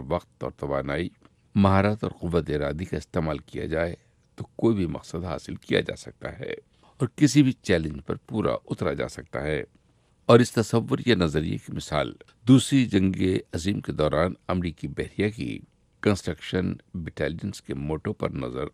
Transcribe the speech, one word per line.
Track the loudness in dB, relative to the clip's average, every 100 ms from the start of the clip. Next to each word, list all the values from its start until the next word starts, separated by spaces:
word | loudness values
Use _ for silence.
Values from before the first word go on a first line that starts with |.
| -2
وقت | -4 -6 _
اور | -10 -8
توانائی، | -4 -4 -2 -4 -4 -10 _ _ _ 4
مہارت | 6 6 4 0
اور | -6 -6
قوت | -2 0 0
ارادی | -2 -2 -4 -6
کا | -8
استعمال | -4 -4 -2 -4 -8
کیا | -10 -4
جائے | -2 -2 -4 _ _ _ -16
تو | -14 0
کوئی | 2 2
بھی | 0
مقصد | -4 -8 -8 -6
حاصل | -8 -8 -12
کیا | -2 0
جا | 0 -6
سکتا | -14 -12 -12 -10
ہے | -10 -10 -14 _ _ -6
اور | -6 2
کسی | 4 6
بھی | 4 2
چیلنج | 0 2 0 -6 -8
پر | -8 -4
پورا | -2 0 -2 -4
اترا | -4 -2
جا | -2 -6
سکتا | -8 -10 -6
ہے۔ | -4 -4 -6 _ _ _ _ _ 8
اور | 8
اس | 8
تصور | 0 0 0 0 0 2
یا | 2
نظریے | 2 0 -2 -4
کی | -6
مثال | -10 -4 -2 -2 -6 -20 _ 6
دوسری | 8 8 2 2
جنگ | 2 2 2 2 0 -2
عظیم | -6 -4 -4
کے | -4
دوران | 0 0 2 0 -2 -4
امریکی | -2 -2 -6 -8
بحریہ | -6 -6 -2 -2
کی | -2 -8 -8 -14 _ _ _
کنسٹرکشن | 0 0 -2 -8 -4 -2 -2 -4 -8
بٹالینز | -10 -8 -4 -4 -4 -8 -10
کے | -10
موٹو | -6 -4 -4 -4
پر | -4 -4
نظر | -4 -6 -6 -8